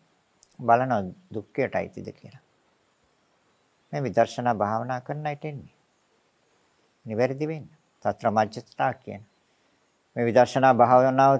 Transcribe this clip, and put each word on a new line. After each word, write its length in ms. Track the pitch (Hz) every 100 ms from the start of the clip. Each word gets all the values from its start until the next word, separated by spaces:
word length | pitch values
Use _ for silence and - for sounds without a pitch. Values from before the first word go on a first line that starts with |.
| _ _ _ _ _ -
බලන 560 | 117 117 131 110 92 - -
දුක්ඛයට 460 | 110 101 - 127
අයිතිද 360 | 92 90 104 -
කියලා. 320 | - - - _ _ _ _ _ _ _ _ _ _ _ _ _ _ _
මේ 100 | 151
විදර්ශනා 520 | 127 104 110 - 120
භාවනා 460 | 104 104 113 123 127
කරන 260 | 127 147 151
අයට 180 | 147
එන්නේ. 300 | 156 139 - _ _ _ _ _ _ _ _ _ _ _ _ _ -
නිවැරදි 420 | 107 127 135 151
වෙන්න. 220 | 160 - _ _ _
තත්‍ර 260 | 104 - -
මජ්ජත්තා 600 | 107 107 123 - - 135
කියන. 280 | 117 - 101 110 _ _ _ _ _ _ _ _ 120
මේ 80 |
විදර්ශනා 500 | 120 117 123 135 131
භාවනාව 600 | 120 117 127 131 131 139